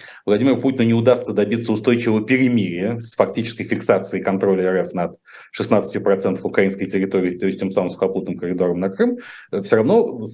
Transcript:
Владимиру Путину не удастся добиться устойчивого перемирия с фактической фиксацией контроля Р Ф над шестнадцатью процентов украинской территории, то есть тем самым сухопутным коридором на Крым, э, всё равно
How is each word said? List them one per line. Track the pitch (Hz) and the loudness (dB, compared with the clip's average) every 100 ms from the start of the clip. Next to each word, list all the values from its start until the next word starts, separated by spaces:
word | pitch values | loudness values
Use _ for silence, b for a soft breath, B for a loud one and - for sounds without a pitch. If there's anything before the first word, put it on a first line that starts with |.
| B B - | B B 0
Владимиру | 104 135 120 | 2 4 2
Путину | 135 131 | 2 2
не | 117 | 4
удастся | 113 120 123 - | 4 6 4 2
добиться | 104 101 117 117 | 0 0 0 -2
устойчивого | 107 123 117 117 107 107 | -2 2 0 2 0 2
перемирия | 131 131 117 92 87 101 120 | 2 2 2 0 -2 -4 -4
с | 113 - | -4 0
фактической | 98 - 113 - 98 | 0 0 -6 -6 -4
фиксацией | 98 - 98 - 95 | -2 2 0 0 -4
контроля | 101 95 98 92 92 | -2 0 2 2 2
Р | 92 87 | 0 -2
Ф | |
над | 87 87 - _ B B | -4 -6 -6 _ B B
шестнадцатью | - - 104 101 101 | -6 0 0 0 -2
процентов | 98 95 101 95 95 | 2 2 0 -2 -4
украинской | - 95 - 92 | 0 0 -2 -4
территории, | 98 95 98 90 90 | -2 0 0 0 -2
то | 98 | -4
есть | 95 | -4
тем | 95 | -4
самым | 98 90 | -2 -2
сухопутным | - 98 95 95 87 | -2 -2 -2 -6 -6
коридором | 90 90 90 87 | -6 -2 -2 -2
на | 95 | -4
Крым, | 98 240 240 B B B | 0 -2 -2 B B B
э, | 98 | -6
всё | 95 110 | 2 2
равно | 127 226 - 123 113 | 4 2 2 -4 -10